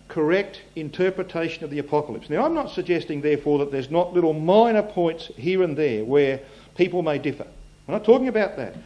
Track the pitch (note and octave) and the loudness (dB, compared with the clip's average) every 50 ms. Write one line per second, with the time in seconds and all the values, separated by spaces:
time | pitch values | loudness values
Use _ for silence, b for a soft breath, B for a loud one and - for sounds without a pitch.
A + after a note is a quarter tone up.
0 | - - - E3+ D3+ D3+ F3 G3 G3 G3 - - - - - E3 D#3 D3 - - | -18 -8 -4 -2 0 2 2 0 0 -4 -10 -16 -20 -14 -12 -10 -10 -8 -4 -2
1 | F#3 F#3+ F#3 F#3+ F3+ F3+ - E3+ E3 D#3+ E3 - E3+ C#3+ C#3+ D3 C#3 - D3+ D3+ | 0 0 0 -2 -6 -8 -6 -6 -6 -6 -6 -8 -10 -8 -6 -8 -4 0 0 0
2 | D3 - G#2+ A2+ - - D3 F3 B3+ D#4+ E4+ D#4+ - - - G3 F3+ F3+ F3 E3 | 0 -2 -6 -10 -8 -4 -2 0 0 0 0 -2 -4 -4 -6 -6 -2 0 -2 -2
3 | E3 - D#3 C#3+ C#3 D3+ D3 C#3+ - D3 D3 C#3+ C#3+ C#3+ C#3 C3+ B2+ B2 D#3 E3+ | -2 -4 -6 -2 0 0 0 2 2 2 2 2 0 -2 -2 -4 -4 0 0 0
4 | F3+ F3 F3+ F3 E3+ D#3+ D#3 D#3 D#3 E3+ F#3+ G#3+ A#3 A#3 A3 G#3+ G#3 G#3 - F#3+ | 0 2 2 2 2 2 0 0 2 4 6 6 6 6 4 2 0 0 -2 0
5 | F3 E3 E3 - - - - - A2+ E3+ F#3+ F#3+ F#3 E3 C#3+ C#3+ D#3 C#3 A2+ G#2+ | 0 0 -2 -4 -10 -16 -14 -6 -2 0 2 2 2 0 0 0 0 0 0 -2
6 | A2 A2+ C3+ D3 C#3+ C3+ C3+ C3 B B B B B B B - F3 D#3+ F3 F3+ | -2 2 4 4 4 4 2 -2 B B B B B B B 0 0 2 2 0
7 | E3 D#3 D3 C#3 - D3 B2 - - - - - - - - - _ - D#3 A3 | 0 0 -2 0 -2 -4 -6 -6 -10 -16 -18 -20 -20 -20 -20 -20 _ -6 -6 0
8 | G#3+ - A#3 C4+ B3+ C4 G#3 A3 G#3 - - - B2 F#2+ - B B | 6 6 6 6 6 2 0 0 0 -2 -2 -6 -8 -10 -10 B B